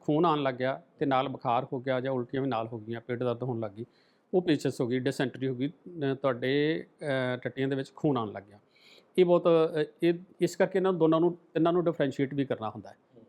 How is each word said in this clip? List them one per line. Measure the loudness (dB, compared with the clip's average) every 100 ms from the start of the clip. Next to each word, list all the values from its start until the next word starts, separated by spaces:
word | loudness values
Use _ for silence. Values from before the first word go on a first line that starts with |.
ਖੂਨ | 0 2 4
ਆਉਣ | 2
ਲੱਗ | 0 -2
ਗਿਆ | -4 -4 -10 _
ਤੇ | 0
ਨਾਲ | 2 0
ਬੁਖਾਰ | -2 0 0 0
ਹੋ | -6
ਗਿਆ | -2 -2
ਜਾਂ | -2
ਉਲਟੀਆਂ | -4 -4 -4
ਵੀ | -2
ਨਾਲ | -2 -4
ਹੋ | -8
ਗਈਆਂ, | -10 -10
ਪੇਟ | -6 -4
ਦਰਦ | -2 -2
ਹੋਣ | -4 -4
ਲੱਗ | -6
ਗਈ, | -10 -16 _ _ _ _
ਉਹ | -2
ਪੇਚਿਸ | 2 0 0 -2
ਹੋ | -2
ਗਈ, | 0
ਡਾਇਸੈਂਟਰੀ | -2 -2 -2 -2 -6
ਹੋ | -4
ਗਈ, | -6
ਅ, | -6 -16 -6 -4 -2
ਤੁਹਾਡੇ, | -2 -2 -2 0 0 -2 -6 _
ਅ, | -4 -2 -2 -4
ਟੱਟੀਆਂ | -6 -4 -2
ਦੇ | -2
ਵਿੱਚ | -6 -2
ਖੂਨ | 0 0
ਆਉਣ | -2
ਲੱਗ | -8
ਗਿਆ। | -14 -20 _ _ -20 -20 _ 2
ਇਹ | 4
ਬਹੁਤ, | 6 6
ਅ, | 4 4 0 -4 0
ਇਹ, | 0 0 -4 -2
ਇਸ | -2 2
ਕਰਕੇ | 0 2
ਇਹਨਾਂ | 2
ਦੋਨਾਂ | 4 4 4
ਨੂੰ, | 2 0 _
ਤਿੰਨਾਂ | 0 2
ਨੂੰ | 2
ਡਿਫਰੈਂਸ਼ੀਏਟ | 0 0 -2 0 -2
ਵੀ | -2 -2
ਕਰਨਾ | -4 -6
ਹੁੰਦਾ | -10 -16
ਹੈ। | -20 _ -20